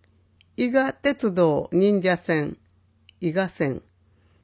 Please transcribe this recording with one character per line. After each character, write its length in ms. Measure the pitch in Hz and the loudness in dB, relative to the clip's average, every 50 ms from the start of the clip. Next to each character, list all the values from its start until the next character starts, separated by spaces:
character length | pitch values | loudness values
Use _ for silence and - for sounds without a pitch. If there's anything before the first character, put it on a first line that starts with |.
| _ _ _ _ _ _ _ _ _ _ _ - | _ _ _ _ _ _ _ _ _ _ _ -4
伊 120 | 247 247 | -2 0
賀 240 | 247 269 262 269 - | 2 0 0 0 -2
鉄 400 | - - 285 277 - - 214 180 | -2 -2 -2 -2 0 -2 -2 2
道 360 | 180 175 160 147 143 - - - | 2 2 2 2 0 -2 -2 0
忍 280 | 175 190 208 208 196 | 2 2 4 2 2
者 160 | 175 185 175 175 | 2 0 0 0
線、 400 | - - 165 156 147 - - - _ _ _ _ _ _ _ _ _ _ _ - | 0 -2 -2 0 -2 -4 -6 -12 _ _ _ _ _ _ _ _ _ _ _ -8
伊 140 | 180 165 156 | -6 -4 -2
賀 160 | 190 190 175 | -2 -4 -4
線、 320 | - - 165 139 127 - - _ _ _ _ _ _ _ _ _ _ _ | -4 -4 -4 -4 -4 -6 -10 _ _ _ _ _ _ _ _ _ _ _